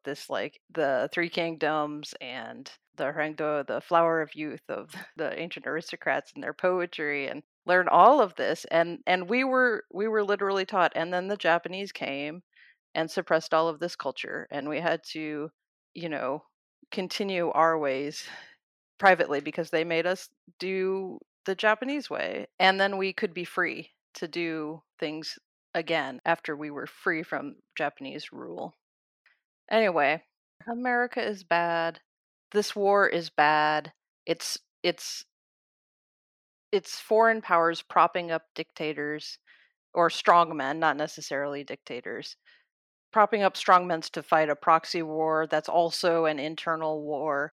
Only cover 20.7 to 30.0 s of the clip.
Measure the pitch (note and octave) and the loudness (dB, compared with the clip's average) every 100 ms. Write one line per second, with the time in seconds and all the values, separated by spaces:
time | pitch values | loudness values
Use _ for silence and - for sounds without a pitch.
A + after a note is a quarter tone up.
20.7 | F#3+ F#3+ F#3+ F#3 - _ _ - F#3 G#3+ | -2 -2 -4 -6 -12 _ _ -6 0 2
21.7 | G#3+ C4 C#4+ - - - - - - F#3 | 2 -2 -6 -6 -6 -4 -6 -8 2 4
22.7 | F#3+ G3 G3 F#3+ - G3+ E3+ E3+ - E3 | 4 2 0 -4 -2 -6 -6 -8 -4 -4
23.7 | - - _ _ - E3+ F3 E3 D#3+ D3+ | -4 -14 _ _ -12 -8 -6 -4 -4 -8
24.7 | D#3+ _ - D3+ D#3 - - _ _ _ | -10 _ -8 -6 -6 -10 -14 _ _ _
25.7 | C3+ D#3 D#3+ C3+ B2+ E3 E3 - D3 D3+ | -6 -2 -2 -2 -4 -2 -2 -4 -8 -8
26.7 | C#3+ D3 - F#3+ D#3+ F3 D3 C#3+ - _ | -10 -12 -6 -4 -2 -4 -6 -8 -14 _
27.7 | - D3 - C3+ D3 - - B2 F3 - | -6 -6 -6 -12 -12 -14 -14 -12 -10 -12
28.7 | - _ _ _ _ _ _ _ _ - | -14 _ _ _ _ _ _ _ _ -2
29.7 | A3 G#3 E3 | 2 2 4